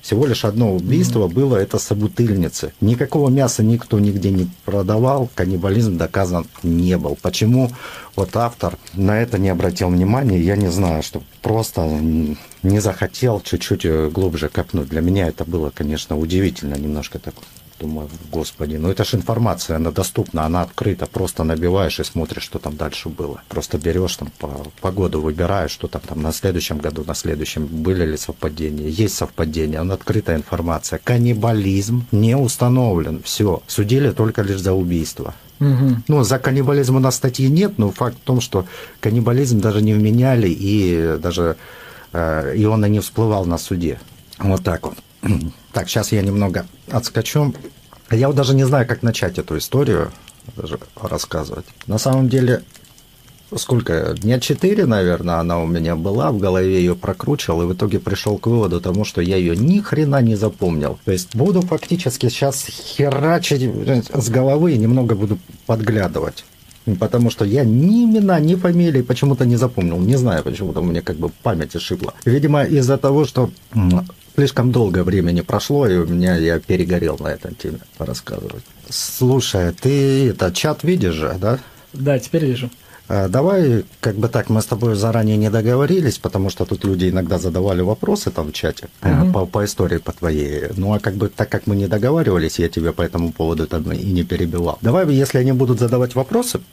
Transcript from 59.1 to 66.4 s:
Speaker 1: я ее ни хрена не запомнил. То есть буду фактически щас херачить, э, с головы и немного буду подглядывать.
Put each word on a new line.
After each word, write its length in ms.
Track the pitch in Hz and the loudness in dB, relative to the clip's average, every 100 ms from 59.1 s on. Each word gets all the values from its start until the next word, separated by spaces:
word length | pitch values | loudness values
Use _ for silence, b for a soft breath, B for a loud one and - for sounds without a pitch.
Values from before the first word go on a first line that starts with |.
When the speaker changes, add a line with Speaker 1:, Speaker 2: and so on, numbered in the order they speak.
| - | -2
Speaker 1:
я 160 | 87 95 | 0 2
ее 160 | 87 85 | 2 2
ни 240 | 131 202 | 4 2
хрена 420 | 202 147 151 139 | 2 0 2 4
не 140 | 117 107 | 4 2
запомнил. 600 | 107 - 92 80 71 - - | 0 0 0 0 -2 -4 -2
То 60 | |
есть 240 | 92 - 113 | -2 -2 0
буду 260 | 160 185 | 2 2
фактически 680 | 175 156 - 180 131 123 123 | 0 -2 -2 -2 -2 -2 -2
щас 360 | - 139 135 - | 0 -2 -2 -8
херачить, 960 | - - - 139 139 156 175 175 143 | -12 -12 -2 0 2 2 2 2 0
э, 380 | 127 104 101 131 110 | 0 -2 0 0 0
с 160 | 147 113 | -2 0
головы 440 | 123 131 147 175 | 2 4 4 4
и 40 | 123 | 4
немного 380 | 110 127 120 104 | 4 4 2 2
буду 220 | 101 101 - - - | 0 -2 -6 -14 -2
подглядывать. 800 | 113 110 110 90 78 71 - | 0 2 0 0 -2 -6 -8